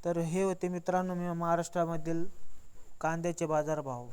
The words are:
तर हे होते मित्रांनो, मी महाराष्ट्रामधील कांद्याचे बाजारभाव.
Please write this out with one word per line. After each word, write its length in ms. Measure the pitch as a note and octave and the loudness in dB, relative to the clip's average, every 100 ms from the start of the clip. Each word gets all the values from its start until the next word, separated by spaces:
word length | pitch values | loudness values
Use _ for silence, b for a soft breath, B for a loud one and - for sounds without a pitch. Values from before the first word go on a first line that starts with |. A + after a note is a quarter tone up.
| E3+ | 0
तर 120 | E3+ | 0
हे 260 | E3 F3+ | 2 2
होते 240 | F#3+ F#3 F3+ | 2 0 -2
मित्रांनो, 460 | F3+ E3+ F3+ F#3 | -2 0 2 2
मी 140 | F3+ F3+ | -2 -2
महाराष्ट्रामधील 960 | E3+ E3+ E3+ E3+ F3+ E3+ E3 D#3 E3 E3 - - - - - - - | -2 2 2 2 0 0 0 0 2 2 2 0 0 -6 -12 -10 -4
कांद्याचे 440 | D#3 E3 E3+ E3+ E3 | -2 0 -2 -2 2
बाजारभाव. 600 | D#3 D3+ D#3 C#3 B2 A#2+ | 2 2 0 -2 -6 -8